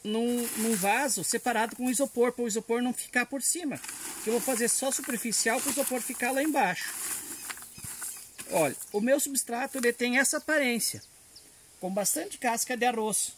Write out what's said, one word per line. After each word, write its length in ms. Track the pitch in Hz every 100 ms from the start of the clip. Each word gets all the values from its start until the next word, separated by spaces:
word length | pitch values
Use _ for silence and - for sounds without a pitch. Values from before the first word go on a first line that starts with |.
num, 440 | 208 220 240 240 233 226
num 180 | 226 220
vaso 480 | 196 233 285 214
separado 520 | 165 233 247 226 226 -
com 120 | 247
o 20 |
isopor, 420 | 247 277 - 240
para 120 | 240
o 40 | 240
isopor 320 | 214 - 233
não 120 | 247
ficar 320 | 240 - 247 240
por 160 | 277
cima. 380 | - 330 320 147 - - - -
Que 60 | -
eu 40 |
vou 80 | 226
fazer 260 | - 240 233
só 240 | - 262
superficial 680 | 254 285 240 233 196 226 247
para 80 | 277
o 20 |
isopor 280 | 262 262 254
ficar 320 | - 247 247
lá 120 | 269
embaixo. 500 | 311 285 196 175 - - - - - - - - - - - - - - - - -
Olha, 240 | 185 147 - -
o 100 | 208
meu 180 | 233 285
substrato 580 | 294 269 - 233 269 269
ele 160 | 240
tem 260 | 233 240 247
essa 180 | 277 302
aparência, 640 | - 311 262 233 - 104 - - - - - - - -
com 120 | 180
bastante 460 | 196 196 294 381 -
casca 400 | 247 226 - 247
de 80 | 247
arroz. 460 | 226 220 202 -